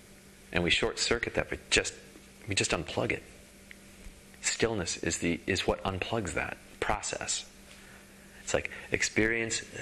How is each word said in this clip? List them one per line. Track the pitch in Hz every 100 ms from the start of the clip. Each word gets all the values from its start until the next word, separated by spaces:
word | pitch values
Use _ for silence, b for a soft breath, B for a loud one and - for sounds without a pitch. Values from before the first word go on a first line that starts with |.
| - - - - -
And | 87
we | 85
short | - 113 -
circuit | - 120 -
that | - -
by | - -
just, | - 95 - - - - - -
we | 98
just | 110
unplug | 87 - - 120
it. | - - - - - - - - - - - - -
Stillness | - - 113 113 82 -
is | - 80
the, | 87 82 -
is | 95 -
what | 101
unplugs | 98 95 - 117 92
that | 76 - - - -
process. | - 104 - - - - - - - B B B B B B B
It's | -
like, | - - B B
experience, | 107 - - 110 117 113 - - -